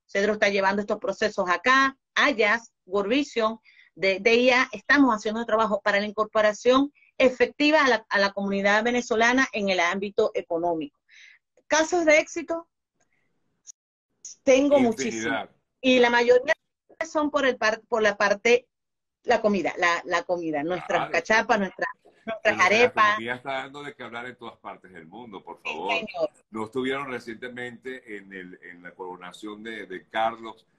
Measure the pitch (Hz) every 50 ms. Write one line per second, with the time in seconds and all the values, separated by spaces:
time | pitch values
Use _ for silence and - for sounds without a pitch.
0 | _ _ - 196 202 208 214 208 214 202 196 196 190 190 196 202 208 208 208 -
1 | - 185 196 - 226 202 - - 190 180 175 175 - 247 262 269 269 262 269 _
2 | _ _ _ - 233 285 269 208 220 208 214 233 - - _ _ _ - 180 202
3 | 196 196 247 285 285 - - 233 220 220 226 226 _ _ _ _ _ _ _ 165
4 | 165 190 190 190 196 233 226 240 247 254 - 254 254 - - 208 - - 277 294
5 | 277 247 220 208 - 220 214 226 233 226 220 220 220 202 214 196 - 208 202 202
6 | 208 214 202 - 214 214 - 220 214 214 208 - - 240 254 269 285 285 - _
7 | _ _ _ - 269 254 254 - 240 240 - - 294 294 302 311 285 262 233 214
8 | - _ - 202 196 202 - 202 196 196 196 196 196 202 202 214 226 240 240 247
9 | 240 - 226 214 226 233 247 262 262 - - 220 202 196 190 180 170 170 185 196
10 | 196 208 196 - 214 - - 196 180 - 170 165 170 175 170 160 147 143 - _
11 | _ _ _ - - - - _ _ _ _ _ _ _ 294 302 320 311 359 359
12 | 339 311 302 311 311 - - 339 302 - 330 330 339 _ _ _ _ _ _ _
13 | _ _ _ _ _ _ _ _ _ _ _ _ _ - - _ _ _ _ _
14 | _ _ _ _ - - - - _ - 254 269 285 285 285 277 254 233 220 -
15 | 262 233 151 113 110 - - - - - _ _ _ _ _ _ - 262 254 254
16 | 240 240 240 240 240 240 247 247 262 285 320 - _ _ _ _ _ _ - _
17 | - 320 - 311 302 294 294 294 269 254 247 - 226 220 220 220 - _ 233 220
18 | 214 208 202 - 208 196 202 202 - 233 240 247 - _ _ _ _ _ _ _
19 | _ _ _ _ _ - 240 220 226 208 208 190 151 143 - - 180 170 170 170
20 | - 180 180 170 170 - 180 175 170 160 156 143 143 165 180 175 - - 190 170
21 | 135 - - 170 165 - 220 226 247 226 240 208 196 180 - - 175 170 - -
22 | _ - _ _ _ 220 220 214 - - - - 185 185 202 226 240 247 - 226
23 | 214 208 208 214 220 240 127 - - 139 135 131 135 139 135 147 143 143 - -
24 | 127 113 117 120 120 127 120 - 120 113 110 _ - 104 95 90 - 92 92 87
25 | 82 80 92 110 123 117 95 90 - 85 85 - - - - 80 87 98 - -
26 | 220 - - 175 160 - - _ _ _ - 220 220 - - 131 127 131 135 139
27 | 143 135 127 117 117 123 113 104 127 123 120 123 123 123 120 110 - 131 131 127
28 | - 113 107 101 98 98 98 95 90 90 92 82 - 90 87 87 90 87 87 -
29 | 92 90 90 90 90 90 90 - 107 107 104 104 107 113 113 107 98 90 92 87
30 | - _ - 110 113 113 113 113 113 113 104 - _ _ _